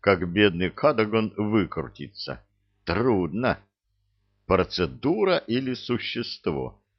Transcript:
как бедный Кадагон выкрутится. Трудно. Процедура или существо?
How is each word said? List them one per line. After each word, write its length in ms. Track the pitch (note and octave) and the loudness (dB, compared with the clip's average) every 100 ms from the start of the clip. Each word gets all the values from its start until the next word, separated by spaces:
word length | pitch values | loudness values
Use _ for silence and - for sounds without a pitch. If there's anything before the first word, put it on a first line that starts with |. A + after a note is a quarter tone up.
как 300 | - F#2+ F2+ | 4 2 2
бедный 400 | F2+ G#2 E2+ F2+ | 4 4 4 -4
Кадагон 640 | - D3 B2+ G#2+ A2 A2 - | 2 0 2 0 0 -2 -2
выкрутится. 1080 | G#2+ A2 F2 - C2+ - C#2+ - - B1+ _ _ _ _ | 0 0 0 -4 -8 -10 -16 -14 -12 -12 _ _ _ _
Трудно. 760 | - E2+ B2+ G#2 E2+ F#2 B2 - _ _ _ _ _ _ _ _ - | -4 0 2 2 0 0 -2 -2 _ _ _ _ _ _ _ _ 0
Процедура 920 | F#2 F2 - F2+ B2+ C3+ G3+ F#3+ F3 | 2 2 0 -4 -2 -2 2 2 0
или 340 | - A#2+ C3 | 0 -4 -2
существо? 1080 | B2 - A#2+ - A#2+ A#2+ - G2+ D2 B1+ - _ | -8 -4 -4 -4 -8 -8 -6 -4 -4 -6 -12 _